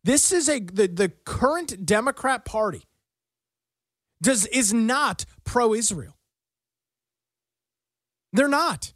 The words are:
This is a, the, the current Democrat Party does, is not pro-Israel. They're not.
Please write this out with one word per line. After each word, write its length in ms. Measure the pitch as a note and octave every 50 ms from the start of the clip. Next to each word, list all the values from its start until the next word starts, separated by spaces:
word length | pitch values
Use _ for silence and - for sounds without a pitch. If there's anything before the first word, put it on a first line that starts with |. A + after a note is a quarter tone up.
| -
This 280 | F3 C4+ D4 - -
is 160 | F#4+ F4 D4
a, 120 | D4+ D4 B3+
the, 280 | G3 F3 F#3 G3 G#3
the 220 | F#3 F3 E3+ G3+ F3+
current 760 | - _ _ - - - A#3+ C4+ D#4 F4 F4 - - F#3 F#3+
Democrat 600 | D3 G#3 G#3 A#3 C#4 C4 - - C4 C4+ A#3+ _
Party 380 | - - A3 G#3+ G3+ D#3+ F2 - _ _ _ _ _ _ _ _ _ _ _ _ _ _ _ _ _ _ _ _ _ _ _ _ _ _ _
does, 240 | E3 B3+ C4+ G#3+ -
is 260 | - A#3+ C4 B3 F#3+ A3
not 520 | A#3 A3 A3+ B3+ C#4+ D4 A#3 F3+ - - - _ - _
pro-Israel. 720 | - - B3 A#3+ A3 G#3+ A3+ A3+ - G#3 D#3 G2+ - - _ _ _ _ _ _ _ _ _ _ _ _ _ _ _ _ _ _ _ _ _ _ _ _ _ _ _ _ _ _ _ _ _ _ _ _ _ _ _ _ _ _ _
They're 160 | - G#3+ C#4
not. 460 | C#4+ C#4 D4 E4+ E4 G3+ - - - _